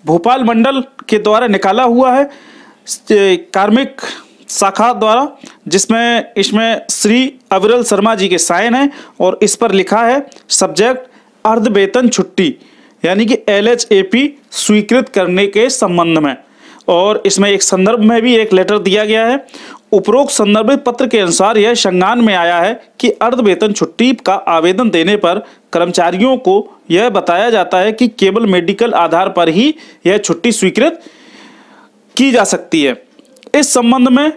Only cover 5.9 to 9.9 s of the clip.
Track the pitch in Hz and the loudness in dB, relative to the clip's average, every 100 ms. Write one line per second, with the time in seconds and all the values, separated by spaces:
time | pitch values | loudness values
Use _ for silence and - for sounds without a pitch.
5.9 | 226 233 233 - - 196 214 226 220 - | 0 0 -2 -4 -4 -2 0 -2 -4 -6
6.9 | - 214 240 262 - _ 196 214 247 240 | -4 0 0 0 -6 _ 0 2 0 0
7.9 | 196 214 220 190 175 - 175 233 247 285 | 0 0 0 -2 -2 0 0 0 0 -2
8.9 | - - _ 180 - 202 - 226 190 185 | -4 -20 _ -2 0 -2 0 0 0 0